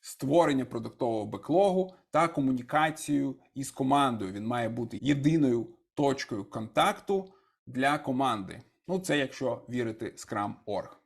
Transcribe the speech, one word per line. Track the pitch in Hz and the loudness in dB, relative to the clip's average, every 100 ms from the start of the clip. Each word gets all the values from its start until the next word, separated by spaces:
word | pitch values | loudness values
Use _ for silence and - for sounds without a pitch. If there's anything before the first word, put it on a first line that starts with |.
створення | - - 135 160 160 135 127 | -18 -6 2 4 4 2 -2
продуктового | 120 113 - 123 113 104 | -6 -8 -2 0 0 -4
беклогу | 104 - 160 202 185 185 - _ | -8 0 4 4 2 -2 -6 _
та | 147 165 | 2 2
комунікацію | 165 135 127 123 147 156 151 - 143 139 131 _ - | 2 0 -2 0 0 0 -2 -2 0 0 -6 _ -10
із | 135 | -10
командою. | - 131 143 139 113 95 | -2 2 4 4 0 -6
Він | 101 110 | -6 -4
має | 120 117 | -2 -2
бути | 120 113 110 | -4 -6 -4
єдиною | 120 143 139 160 139 120 113 - _ | 0 2 4 4 4 2 -2 -12 _
точкою | - 143 131 - 110 95 | 0 0 0 -4 -6 -6
контакту | - 110 - 175 208 - 196 190 _ _ _ - | -8 -4 2 2 0 -2 -2 -2 _ _ _ -10
для | 127 135 147 | 0 0 0
команди. | 147 127 135 110 95 85 - _ - | -2 0 0 -2 -6 -12 -18 _ -6
Ну, | 185 | -4
це | 185 147 | 0 0
якщо | 131 - 131 117 - | 0 -2 -4 -4 -6
вірити | 123 113 110 110 | -4 -4 -4 -8
Scrum.org. | - - 110 104 - - 98 - - | -10 -8 -4 -4 -6 -6 -6 -6 -16